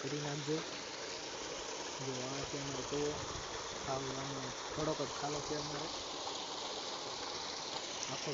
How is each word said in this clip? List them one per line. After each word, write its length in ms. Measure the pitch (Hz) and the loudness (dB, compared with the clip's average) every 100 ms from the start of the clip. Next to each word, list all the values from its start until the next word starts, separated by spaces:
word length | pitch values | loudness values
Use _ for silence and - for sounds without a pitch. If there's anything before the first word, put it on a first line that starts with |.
કરી 200 | 139 147 147 | 0 0 2
નાખજો. 320 | 147 143 156 - - - - - - - - - - - - - - | 0 4 2 2 -4 -4 -4 -4 -4 -4 -2 -2 -2 -2 -2 -2 -2
જો 100 | 135 127 127 | 0 0 0
આ 160 | 139 139 | 0 0
છે 80 | 147 | 0
અમારો 220 | 139 131 120 | 0 0 2
કૂવો, 200 | 143 147 143 - - - - - - 131 | 4 4 2 0 -2 -2 -2 -2 -2 2
હાવ 160 | 135 135 135 | 2 2 0
આમાં 320 | 135 135 127 123 - | 0 0 -2 -2 -2
થોડોક 260 | - 156 156 | 2 4 4
જ 100 | 135 - | 2 2
ખાલો 200 | 143 147 143 | 2 2 2
છે 80 | 151 | 2
અમારે, 260 | 147 143 165 - - - - - - - - - - - - - - - - - - - - - - | 2 0 0 -2 -2 -2 -2 -2 -2 -2 -2 -2 -2 -2 -2 -2 -2 -2 -2 -2 -2 -2 -2 -2 0
આખો 160 | 127 - | 0 0